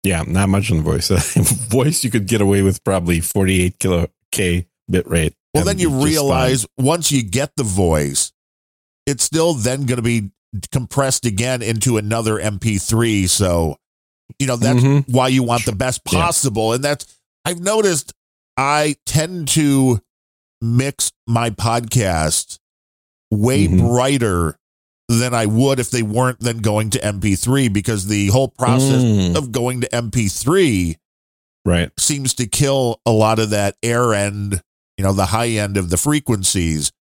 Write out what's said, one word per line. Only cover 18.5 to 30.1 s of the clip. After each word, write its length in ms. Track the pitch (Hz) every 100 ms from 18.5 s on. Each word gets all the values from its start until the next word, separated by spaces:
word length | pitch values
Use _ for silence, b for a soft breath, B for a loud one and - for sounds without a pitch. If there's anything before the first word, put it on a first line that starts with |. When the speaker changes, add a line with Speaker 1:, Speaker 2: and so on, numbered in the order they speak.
| -
Speaker 2:
I 380 | 135 151 151 143 -
tend 420 | 156 160 180 147
to 540 | - 147 139 131 113 _ _ _ _ _ _
mix 520 | 113 120 135 - - _ -
my 220 | 117 117
podcast 1080 | 101 117 117 113 127 101 82 78 - - - _ _ _ _ _ _ _
way 360 | 104 113 135 85
Speaker 1:
Mm-hmm. 100 | 90 120
Speaker 2:
brighter 680 | 120 131 139 113 90 82 - _ _ _ _ -
than 240 | 117 123
I 100 | 120
would 360 | 110 110 135 131
if 100 | 117
they 120 | 127
weren't 380 | 110 110 127 123
then 180 | 113 113
going 280 | 110 107 110
to 140 | 120
M 160 | 104 101
P 160 | 104 95
three, 320 | 120 135 127
because 380 | 98 98 107 95
the 220 | 104 101
whole 200 | 117 135
process 540 | - 127 127 135 131
Speaker 1:
Mm. 340 | 123 107 90 87
Speaker 2:
of 160 | 135
going 300 | 123 120 127
to 120 | 120
M 160 | 120 117